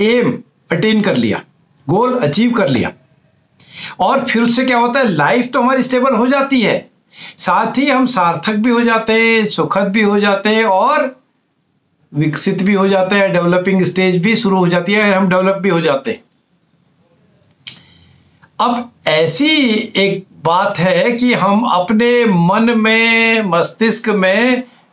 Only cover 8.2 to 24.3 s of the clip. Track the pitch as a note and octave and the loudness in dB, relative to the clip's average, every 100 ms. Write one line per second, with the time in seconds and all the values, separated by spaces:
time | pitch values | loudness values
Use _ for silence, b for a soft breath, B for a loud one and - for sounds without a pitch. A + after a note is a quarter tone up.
8.2 | F3 D#3 G#3 G#3+ A#3+ A#3+ A#3 A3+ A3+ A3+ | -2 -2 -2 0 0 2 2 0 0 2
9.2 | A3+ A3+ G#3+ - D#3 F#3+ G3 G#3 G#3 G#3 | 2 2 0 -2 -2 -2 0 0 2 2
10.2 | G3+ G3 G#3+ G#3+ A3+ F#3+ B3 D4+ C4 - | 0 0 0 0 2 2 2 0 -2 -8
11.2 | _ _ _ _ _ _ _ _ _ D3 | _ _ _ _ _ _ _ _ _ -4
12.2 | D3+ D3 - E3+ F#3+ G3 G3 G3 F#3 G3+ | -2 -2 -2 -2 0 0 2 0 0 0
13.2 | G3 F3 F3 F3+ F#3 F#3+ F3+ F#3 F#3 F3 | 0 0 0 0 0 0 0 0 0 2
14.2 | F#3+ A3 G3 F#3+ F3 F3 F3 G#3 G#3 F#3+ | 0 0 0 0 2 0 0 0 0 2
15.2 | F#3+ F#3 F#3+ F#3+ F#3+ E3+ D#3+ C3+ - - | 2 2 0 0 0 0 0 -2 -4 -10
16.2 | _ _ _ _ _ _ _ _ _ _ | _ _ _ _ _ _ _ _ _ _
17.2 | _ _ _ _ - B B B B B | _ _ _ _ -20 B B B B B
18.2 | B B B - A#3 A#3+ A#3+ _ - D#3 | B B B -4 -2 -2 -8 _ -2 0
19.2 | D#3+ - D4+ D#4 B3+ G#3+ - F#3+ G3 - | 0 0 0 2 0 -2 -4 -2 -2 -2
20.2 | - - D#3+ F3 G3 F3 F#3 F3 G#3+ A#3+ | -8 -6 -2 0 0 -2 0 0 0 0
21.2 | B3 G3+ F#3+ G3+ A#3+ F3+ F3+ A3 A#3+ A#3+ | 0 0 0 0 0 -2 0 0 2 2
22.2 | A3+ F3+ E3+ G#3 A3+ A3+ A3 A3+ A3+ A3+ | 2 2 2 2 2 2 2 2 2 2
23.2 | A3+ A3+ G3+ E3+ D#3+ - A3+ A3 A3 G3 | 2 0 0 0 -2 0 0 0 -2 0
24.2 | F#3 | 0